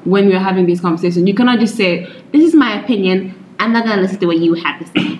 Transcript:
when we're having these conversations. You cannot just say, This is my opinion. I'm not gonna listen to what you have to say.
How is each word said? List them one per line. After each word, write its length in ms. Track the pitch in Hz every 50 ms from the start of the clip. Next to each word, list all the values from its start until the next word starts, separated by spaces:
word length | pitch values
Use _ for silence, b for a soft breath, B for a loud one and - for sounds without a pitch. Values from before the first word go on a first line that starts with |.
| -
when 220 | 175 185 196 196
we're 120 | 196 185 185
having 260 | 190 190 185 185 180
these 160 | 175 175 175
conversations. 460 | 175 180 165 165 175 175 175 175 175
You 60 | 196 196
cannot 260 | - 240 247 247 220
just 160 | 226 208 -
say, 300 | - 202 180 175 - B B B B B -
This 120 | - 294 320
is 120 | 339 339
my 260 | 311 262 233 208 208
opinion. 580 | - - 247 202 190 185 185 190 185 - - - - - - -
I'm 120 | 208 226
not 140 | 226 233 226
gonna 160 | 226 214 196
listen 180 | 185 190 185 180
to 80 | 185
what 120 | 170 170 165
you 140 | 170 165 170
have 240 | 170 - 151 147 -
to 60 | 165 - - 196
say. 200 | - - 127